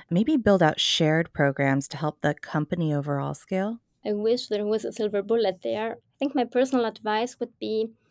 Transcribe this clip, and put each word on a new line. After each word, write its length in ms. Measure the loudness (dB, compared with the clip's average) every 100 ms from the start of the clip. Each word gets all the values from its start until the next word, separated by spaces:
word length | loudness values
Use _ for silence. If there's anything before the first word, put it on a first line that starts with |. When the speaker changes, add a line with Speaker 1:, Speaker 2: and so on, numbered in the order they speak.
| -2
Speaker 1:
maybe 280 | 0 2 2
build 240 | 4 6
out 180 | 6 4
shared 520 | 0 2 2 2 0
programs 540 | 0 0 2 0 0 -2
to 80 | -4
help 240 | -6 -2
the 120 | -2
company 600 | -2 -4 -4 -2 -2 0
overall 400 | 0 -2 -2 -4
scale? 460 | -8 -6 -4 -4 -6 _ _ -6
Speaker 2:
I 80 |
wish 340 | -2 0 0 -2
there 180 | -4 -2
was 200 | -2 -4
a 60 |
silver 280 | -4 -2 -2
bullet 400 | 0 0 0 -2
there. 320 | -4 -4 -4
I 40 | -8 _ _
think 140 | -4 -2
my 100 | 0
personal 400 | 0 2 2 0
advice 540 | -4 -4 -2 -2 -6
would 180 | -10 _
be 320 | -6 -4 -4 -8 _